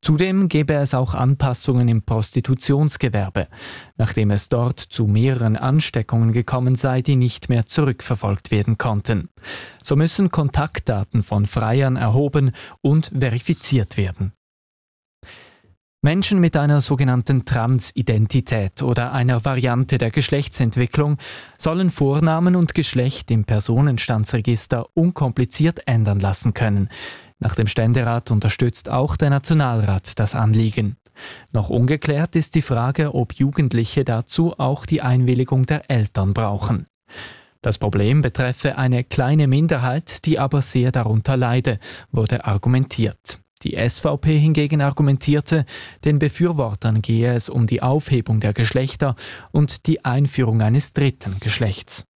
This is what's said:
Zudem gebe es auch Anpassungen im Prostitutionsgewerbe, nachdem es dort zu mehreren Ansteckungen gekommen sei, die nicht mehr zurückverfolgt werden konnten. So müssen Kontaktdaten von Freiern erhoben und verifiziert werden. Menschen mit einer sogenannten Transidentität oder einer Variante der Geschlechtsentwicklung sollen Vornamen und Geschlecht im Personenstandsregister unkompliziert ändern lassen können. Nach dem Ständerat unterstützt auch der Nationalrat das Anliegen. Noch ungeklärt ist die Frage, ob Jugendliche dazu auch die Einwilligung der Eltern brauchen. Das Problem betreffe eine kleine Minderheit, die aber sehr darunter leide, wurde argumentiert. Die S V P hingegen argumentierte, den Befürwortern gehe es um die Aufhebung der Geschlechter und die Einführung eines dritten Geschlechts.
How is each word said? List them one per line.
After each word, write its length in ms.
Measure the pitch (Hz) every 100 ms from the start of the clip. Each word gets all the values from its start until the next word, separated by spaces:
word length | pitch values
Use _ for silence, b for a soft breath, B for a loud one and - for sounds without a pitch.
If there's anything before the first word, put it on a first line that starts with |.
Zudem 460 | - 151 185 190 190
gebe 260 | 151 147
es 200 | 147 139
auch 200 | 131 127
Anpassungen 720 | 143 127 135 139 120 - 123 120
im 140 | 113
Prostitutionsgewerbe, 1500 | - 110 107 - - 131 - 143 151 - 127 107 95 98 - B B B B _
nachdem 340 | 113 - 107
es 180 | 101 -
dort 300 | 120 120 -
zu 280 | - - 110
mehreren 500 | 104 127 127 113 107
Ansteckungen 760 | 127 147 - - 110 117 113
gekommen 440 | 113 113 127 127 127
sei, 240 | 135 127
die 160 | 123 135
nicht 320 | 123 - -
mehr 180 | 123 113
zurückverfolgt 840 | - 143 120 - 117 104 98 -
werden 280 | 107 101 110
konnten. 520 | 120 104 - 110 - - B B B B
So 140 | - 143
müssen 340 | 165 - 190
Kontaktdaten 920 | - 147 - 147 - - 107 101 117
von 240 | 104 104 104
Freiern 500 | - 110 120 135 127
erhoben 560 | 117 120 143 147 135 B B B
und 280 | 139 151 156 131
verifiziert 760 | 127 113 - 165 - 131 101 -
werden. 360 | 95 87 95 - _ _ _ _ _ _ _ _ B B B B B _ _ _
Menschen 360 | 143 170 196 202
mit 180 | 170 151
einer 260 | 147 147
sogenannten 640 | 131 135 139 127 - 135 -
Transidentität 1400 | 123 117 127 - - 113 110 107 135 - 113 98 -
oder 300 | 131 120 120
einer 320 | 131 123 123
Variante 540 | 110 127 123 120 131 135
der 140 | 117
Geschlechtsentwicklung 1040 | 131 139 143 143 - 120 113 123 - 147 147 B B B B
sollen 320 | - 170 185
Vornamen 640 | - 139 143 160 160 175
und 200 | 180 170
Geschlecht 560 | - 151 127 123 - -
im 120 | 113
Personenstandsregister 1400 | 104 110 - 117 147 120 - 117 107 123 107 117 - 123 -
unkompliziert 920 | - 165 180 135 113 127 - 156 170 -
ändern 320 | 117 107 101
lassen 340 | 98 98 120
können. 360 | - 113 101 98 B B B B B
Nach 160 | 120
dem 120 | - 110
Ständerat 640 | - 113 120 117 117 -
unterstützt 580 | 107 104 - 123 - -
auch 280 | - 139 -
der 120 | 147
Nationalrat 880 | 139 - 160 139 117 101 95 - -
das 160 | 107
Anliegen. 640 | - 110 110 110 107 104 - _ B B B B
Noch 160 | 117 104
ungeklärt 640 | - 123 147 - 147 165
ist 200 | 170 151
die 80 | -
Frage, 520 | - 120 120 139 151
ob 200 | 143 120
Jugendliche 720 | - 135 - 139 117 113 -
dazu 540 | 131 113 113 - 165 -
auch 280 | 131 139 -
die 160 | 156
Einwilligung 640 | 127 127 127 127 127 131 127
der 240 | 151 -
Eltern 420 | 123 107 - 98
brauchen. 540 | 101 110 101 - 113 - _ _ B B B B B
Das 160 | - 107
Problem 460 | 107 101 101 143
betreffe 560 | 127 - 127 127 151 135
eine 260 | 131 123
kleine 440 | 123 - 127 156 143
Minderheit, 760 | 135 160 151 127 135 - -
die 140 | - 156
aber 240 | 135 143
sehr 300 | 131 127 123
darunter 440 | 127 110 110 107 131
leide, 420 | 123 123 131 107 B B B
wurde 360 | - 110 120 -
argumentiert. 920 | 101 120 127 135 - 110 - - - _ _
Die 100 | -
S 260 | - 120 -
V 160 | - 147
P 220 | - 156
hingegen 420 | 151 151 147 151
argumentierte, 840 | 143 135 143 135 - 147 - 160 135 B B B -
den 120 | 147
Befürwortern 840 | 147 - 170 160 120 104 113 110
gehe 320 | 107 113 120
es 160 | 120 -
um 160 | 127 113
die 160 | 117
Aufhebung 580 | 127 143 - 131 - 110
der 140 | 104
Geschlechter 600 | 104 113 131 135 - 143 120 B B B
und 360 | 147 147 - -
die 200 | 160 -
Einführung 560 | 127 143 - 123 113
eines 320 | 107 123 -
dritten 420 | - 139 - - 98
Geschlechts. 640 | - 107 113 98 - - -